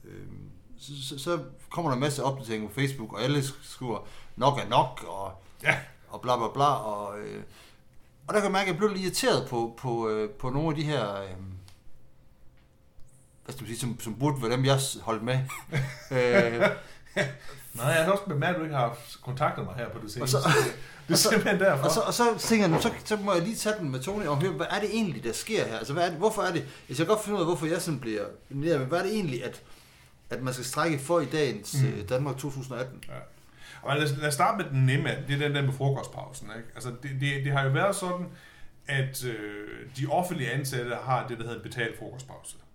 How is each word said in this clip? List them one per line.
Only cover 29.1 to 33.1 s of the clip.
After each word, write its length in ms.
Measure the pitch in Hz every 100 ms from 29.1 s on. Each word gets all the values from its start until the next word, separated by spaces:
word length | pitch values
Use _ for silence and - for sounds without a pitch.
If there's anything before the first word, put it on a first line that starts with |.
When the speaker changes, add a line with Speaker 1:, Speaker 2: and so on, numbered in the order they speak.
Speaker 1:
egentlig, 300 | 214 175 123
at, 180 | 113 - - - - - - - -
at 120 | 123
man 120 | 127
skal 100 | 127 120
strække 320 | 147 165 143
for 220 | - 170
i 40 | 135
dagens, 500 | 156 139 104 - 143
Speaker 2:
Mm. 60 | 131
Speaker 1:
øh, 200 | 104 98
Danmark 280 | 127 143 127
to 140 | 147
tusind 240 | 135 131
og 60 | 120
atten? 220 | 127 -
Speaker 2:
Ja. 60 | -